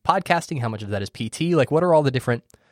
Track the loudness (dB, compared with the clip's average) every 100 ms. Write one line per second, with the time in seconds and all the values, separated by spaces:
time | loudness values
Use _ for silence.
0 | 0 0 0 -2 -2 -6 -4 -6 -6 -6
1 | -6 -6 -8 -4 0 2 2 2 4 4
2 | 4 0 -2 -4 -6 _ _